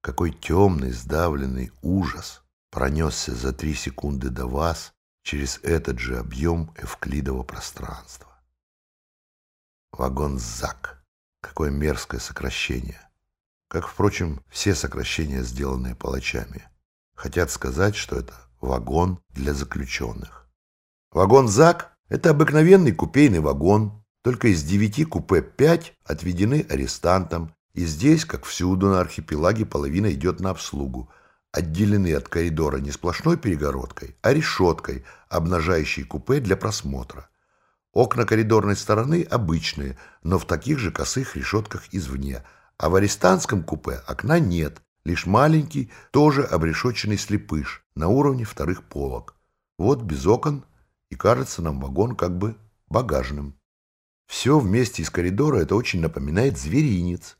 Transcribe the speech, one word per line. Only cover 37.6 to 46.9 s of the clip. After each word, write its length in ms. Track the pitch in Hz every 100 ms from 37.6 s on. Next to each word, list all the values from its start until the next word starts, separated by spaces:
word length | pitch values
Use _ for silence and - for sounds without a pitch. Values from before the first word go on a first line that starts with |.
| _ _ _
Окна 320 | - 120 123 107
коридорной 500 | 110 107 110 101 98
стороны 460 | - 107 127 170
обычные, 760 | 160 120 92 82 - - 69 65 - _
но 160 | - 90
в 80 | -
таких 320 | 80 120 147
же 120 | 98
косых 440 | - 73 - 131
решётках 540 | - - 104 107 - -
извне, 520 | 95 69 67 69 62 - _ _ _
а 140 | 78
в 40 |
арестантском 720 | 92 101 - 180 185 - 107
купе 380 | 80 76 - 64 -
окна 320 | - 113 165
нет, 440 | 131 87 76 - _ _
лишь 200 | - 82
маленький, 640 | 85 101 147 160 147 139 120 - -
тоже 340 | - 151 139
обрешёченный 760 | 135 85 80 76 127